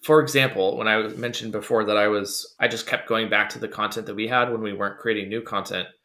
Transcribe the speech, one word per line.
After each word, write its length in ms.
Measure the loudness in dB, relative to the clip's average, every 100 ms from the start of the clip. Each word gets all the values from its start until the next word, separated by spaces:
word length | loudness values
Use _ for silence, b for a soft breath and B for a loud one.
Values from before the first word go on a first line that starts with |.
for 180 | 4 6
example, 560 | 6 4 2 2 0 2
when 120 | 2
I 80 | 2
was 200 | 0 -4
mentioned 360 | -6 -6 -6
before 320 | -6 0 0
that 120 | 4 4
I 120 | 4
was, 480 | 2 -2 -6 -8 -2
I 80 | -2
just 220 | -2 -4
kept 200 | -4 -2
going 220 | -2 2
back 180 | 2 0
to 100 | -4
the 80 | -8
content 380 | -4 -4 -4 -8
that 100 | -6
we 100 | 0
had 240 | 2 2
when 120 | 0
we 100 | -4
weren't 260 | -4 -4 -4
creating 300 | -2 -2 -2
new 120 | -6
content, 460 | -4 -6 -4 -6 -8 _